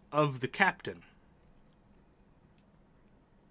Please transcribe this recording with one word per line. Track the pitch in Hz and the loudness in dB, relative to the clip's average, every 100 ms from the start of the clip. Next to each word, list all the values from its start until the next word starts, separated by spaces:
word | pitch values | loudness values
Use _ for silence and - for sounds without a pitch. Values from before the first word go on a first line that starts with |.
| - | -4
of | 147 151 131 | 2 2 0
the | 123 | -6
captain. | - 190 - - 90 - - - - - - - - - - - - - - - - - - - - - - - - - | 2 2 2 -6 -12 -14 -20 -20 -20 -20 -20 -20 -20 -20 -20 -20 -20 -20 -20 -20 -20 -20 -20 -20 -20 -20 -20 -20 -20 -20